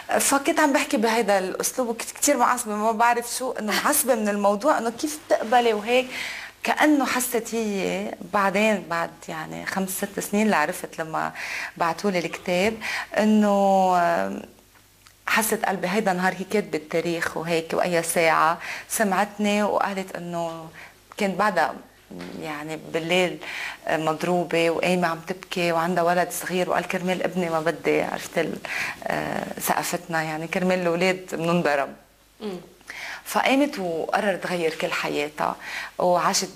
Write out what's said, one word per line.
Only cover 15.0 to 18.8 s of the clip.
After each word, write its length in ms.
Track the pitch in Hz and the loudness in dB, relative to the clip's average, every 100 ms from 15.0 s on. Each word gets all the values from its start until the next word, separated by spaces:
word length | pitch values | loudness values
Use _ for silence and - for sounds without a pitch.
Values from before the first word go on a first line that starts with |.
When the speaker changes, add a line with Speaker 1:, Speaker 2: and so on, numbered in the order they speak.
| - _ - | -20 _ -2
Speaker 1:
حست 380 | 220 214 208 | 0 0 0
قلبي 240 | - 190 180 | 0 -2 -2
هيدا 240 | 208 208 | 0 0
نهار 200 | 180 185 | 2 0
هي 120 | 180 | -2
كاتبة 340 | 185 208 202 156 | -2 -2 0 -4
التاريخ 580 | 151 165 170 170 165 165 | -2 -2 -2 -2 -4 -4
وهيك، 300 | 160 165 165 | -2 0 0
وأي 300 | - - 170 | 0 2 0
ساعة 560 | 165 185 165 156 156 175 - - | 0 2 4 4 4 2 -6 -12